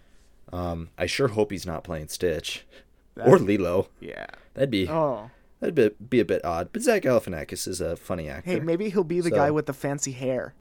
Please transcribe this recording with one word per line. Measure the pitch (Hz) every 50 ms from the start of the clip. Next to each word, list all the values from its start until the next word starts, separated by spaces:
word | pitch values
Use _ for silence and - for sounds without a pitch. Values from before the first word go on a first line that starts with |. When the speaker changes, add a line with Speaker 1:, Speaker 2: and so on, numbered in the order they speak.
| - - - - - - - - - - 90
Speaker 1:
Um, | 90 90 87 85 85 82 85 -
I | - 90
sure | 90 - - 143 131
hope | 104 107 107 -
he's | 101 87 -
not | 90 82 76 -
playing | - 85 78 78 76
Stitch. | - - - 90 78 80 - - - - - - - - - _ _ _ _ _ _
Speaker 2:
That | - 110 123
Speaker 1:
Or | 175 185
Lilo. | 123 92 101 101 92 85 87 95 95 - - -
Speaker 2:
Yeah. | - 80 - - 50 - - - - - -
Speaker 1:
That'd | - 135 139
be, | 113 98 95 90
Speaker 2:
Oh. | 156 165 156 143 127 107 107 120 - - _ _ _ _
Speaker 1:
that'd | - - 175
be, | 147 117 107 - - 104 120
be | - 123
a | 104
bit | 82 98 85 -
odd. | 85 82 82 87 - -
But | 214 247
Zach | - 226 196 156
Galifianakis | 139 127 113 - - 90 78 71 - 92 87 - -
is | 92 87
a | 87 80 82
funny | - - - 92 87 80 73
actor. | 67 78 - 180
Speaker 2:
Hey, | 180 165
maybe | 147 165 165 170 208 220
he'll | 175 208 180
be | 151 175 180
the | 170 170
Speaker 1:
So | 151
Speaker 2:
guy | 156 143 147 151
with | 151 147
the | - 139
fancy | - - 143 143 143 - 139 131
hair. | 123 135 127 131 123 85 - - -